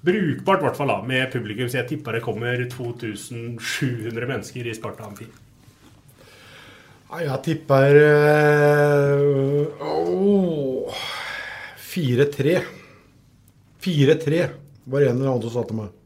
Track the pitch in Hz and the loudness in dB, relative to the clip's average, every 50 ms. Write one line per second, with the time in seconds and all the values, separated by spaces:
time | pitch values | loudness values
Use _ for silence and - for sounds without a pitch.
0 | 135 170 196 214 180 147 120 98 - 185 196 - - 123 - - 143 131 104 95 | 2 0 0 2 0 -2 -4 -2 0 0 0 2 2 -2 -2 -2 -2 -2 -2 -2
1 | 107 127 131 127 131 131 - 123 104 104 107 107 127 120 127 127 120 - 156 147 | -2 -2 -2 -2 -2 -2 -4 -6 -6 -6 -6 -6 -6 -4 -4 -4 -4 -4 -8 -8
2 | - 151 - - - 120 104 110 117 120 123 123 123 123 - - 123 120 120 - | -6 -6 -6 -6 -4 -6 -6 -4 -4 -4 -2 -2 -4 -6 -8 -10 -8 -10 -8 -8
3 | 123 110 101 104 - - 120 117 117 120 120 117 - - - - 143 127 120 113 | -10 -10 -10 -10 -14 -14 -12 -12 -10 -10 -12 -10 -8 -8 -6 -4 -4 -4 -4 -4
4 | 107 117 113 117 123 123 131 107 98 - - 123 117 117 110 - - 107 - - | -8 -8 -6 -6 -6 -6 -6 -8 -8 -10 -12 -10 -8 -8 -8 -8 -10 -12 -12 -12
5 | 110 104 101 - 113 - - - - _ _ _ _ - _ _ _ - _ _ | -16 -16 -16 -16 -18 -20 -20 -20 -20 _ _ _ _ -20 _ _ _ -20 _ _
6 | _ - _ _ - - - - - - - - - - - - - - - _ | _ -20 _ _ -20 -20 -20 -20 -20 -20 -20 -20 -20 -20 -20 -20 -20 -20 -20 _
7 | _ _ - 165 170 143 131 - - 170 160 156 - - 139 135 135 139 143 147 | _ _ -8 -6 -4 -4 -4 -4 -4 -4 -4 -4 0 2 4 4 6 8 8 8
8 | 151 151 147 147 147 147 151 151 151 147 147 147 147 147 147 147 147 147 143 143 | 8 8 6 6 6 4 4 6 4 4 4 6 6 4 6 4 4 4 4 4
9 | 143 143 143 143 143 143 139 135 135 139 143 147 147 156 147 - 143 151 156 160 | 4 2 2 2 2 2 2 2 2 2 2 0 0 -2 -4 -8 -6 -4 -2 -2
10 | 170 175 180 185 196 202 202 196 185 170 160 147 139 131 131 - - - - - | 0 0 0 2 4 4 4 4 2 2 0 -2 -2 -4 -4 -4 -6 -8 -10 -10
11 | - - - - - - - - - - - - - - - - - - - 185 | -10 -10 -10 -10 -10 -10 -10 -10 -10 -12 -14 -14 -16 -18 -18 -18 -16 -8 -4 -2
12 | 156 127 123 117 143 143 143 - 131 147 180 180 - - - - - - - - | 0 2 2 2 2 2 0 -2 0 2 2 0 -2 -6 -14 -18 -20 -20 -20 -20
13 | _ _ _ _ _ _ _ _ _ _ _ _ _ _ _ _ - 185 165 147 | _ _ _ _ _ _ _ _ _ _ _ _ _ _ _ _ -4 -2 2 4
14 | 139 139 156 - - 143 151 170 170 - - - - - - - _ 127 131 139 | 6 6 6 4 2 0 0 0 0 -2 -4 -14 -20 -20 -20 -20 _ -4 0 2
15 | 143 127 120 127 135 135 127 120 107 117 113 123 110 - 110 110 104 95 - _ | 2 2 2 0 0 0 -2 -2 -4 -4 -4 -4 -4 -4 -6 -8 -8 -10 -14 _
16 | _ | _